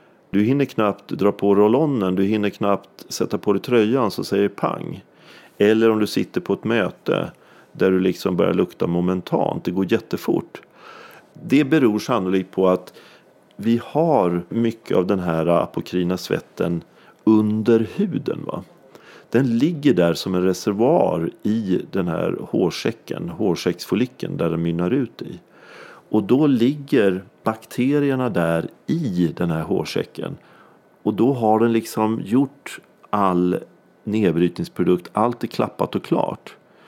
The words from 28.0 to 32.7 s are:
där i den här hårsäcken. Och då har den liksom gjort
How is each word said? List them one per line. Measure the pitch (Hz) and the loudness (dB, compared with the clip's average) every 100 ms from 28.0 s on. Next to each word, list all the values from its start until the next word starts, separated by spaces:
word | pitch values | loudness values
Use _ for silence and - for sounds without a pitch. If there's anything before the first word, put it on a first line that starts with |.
| 143 131 127 | 0 0 -2
där | 90 82 82 - - - | 0 0 0 -4 -12 -4
i | 160 135 90 82 - | -2 -2 0 0 0
den | 87 | -2
här | 80 | -2
hårsäcken. | 80 95 78 95 - - - 92 _ - - _ _ _ | -2 -4 -2 -6 -6 -8 -10 -10 _ -20 -20 _ _ _
Och | 110 | -4
då | 104 120 | 2 2
har | 127 110 110 | 2 2 4
den | 117 | 4
liksom | 113 110 - 110 113 92 | 0 -2 -2 -2 -2 0
gjort | 123 139 - - | 0 0 -4 -18